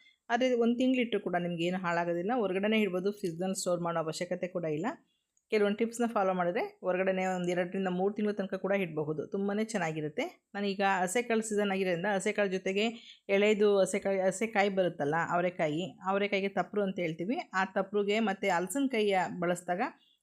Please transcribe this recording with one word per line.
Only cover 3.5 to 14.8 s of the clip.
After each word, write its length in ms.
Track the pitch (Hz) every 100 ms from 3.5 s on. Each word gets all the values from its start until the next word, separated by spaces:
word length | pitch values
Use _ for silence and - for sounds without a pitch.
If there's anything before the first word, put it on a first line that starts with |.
| 190
ಸ್ಟೋರ್ 220 | 185 175
ಮಾಡೋ 180 | 170 165
ಅವಶ್ಯಕತೆ 480 | 160 - 180 180 180
ಕೂಡ 180 | 180 160
ಇಲ್ಲ. 200 | 151 226 349 _ _ _ _ -
ಕೆಲವೊಂದು 280 | 214 202 208
ಟಿಪ್ಸ್‌ನ 280 | 233 233 233
ಫಾಲೋ 200 | 226 190
ಮಾಡಿದ್ರೆ 440 | 185 175 208 403 -
ಹೊರಗಡೆನೇ 440 | 185 180 190 185 185
ಒಂದು 240 | 185 175
ಎರಡರಿಂದ 380 | 180 180 190 185
ಮೂರು 260 | 180 196
ತಿಂಗಳ 180 | 214 208
ತನಕ 220 | 208 190
ಕೂಡ 180 | 190 190
ಇಡಬಹುದು. 560 | 196 170 156 151 156 -
ತುಂಬಾ 360 | 196 202 202
ಚೆನ್ನಾಗಿರುತ್ತೆ. 840 | 220 214 160 160 151 240 349 - _ 202
ನಾನೀಗ 260 | 202 196 196 190
ಹಸೆಕಾಳು 400 | 185 247 240 226
ಸೀಸನ್ 300 | 220 208 202
ಆಗಿರೋದ್ರಿಂದ 340 | 190 185 165 202 196
ಹಸೆಕಾಳು 340 | 214 208 202
ಜೊತೆಗೆ 340 | 185 185 196 226 226 - - -
ಎಳೆದು 500 | 196 208 208 208 196
ಹಸೆಕಾಯಿ, 400 | 185 202 196 196
ಹಸೆಕಾಯಿ 500 | 190 185 226 202 202
ಬರುತ್ತಲ್ಲ, 460 | 190